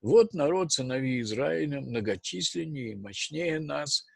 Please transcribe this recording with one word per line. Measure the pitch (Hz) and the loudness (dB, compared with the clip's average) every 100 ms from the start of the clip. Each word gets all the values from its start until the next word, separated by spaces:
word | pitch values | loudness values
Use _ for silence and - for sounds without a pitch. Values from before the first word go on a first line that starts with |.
«Вот | 107 220 - | 6 6 6
народ | 165 147 185 170 | 4 2 2 2
сыновей | - 127 131 131 127 | 0 0 -2 0 0
Израиля | 110 110 147 165 156 139 | -2 -2 0 0 -2 -4
многочисленнее | 131 117 104 95 - 180 170 175 160 143 117 | -4 -2 -2 -2 -4 -4 -4 -4 -4 -6 -6
и | 101 | -8
мощнее | 98 98 - 151 170 156 | -10 -8 -6 -4 -2 -2
нас, | 151 143 147 - - | -2 -4 -2 -2 -4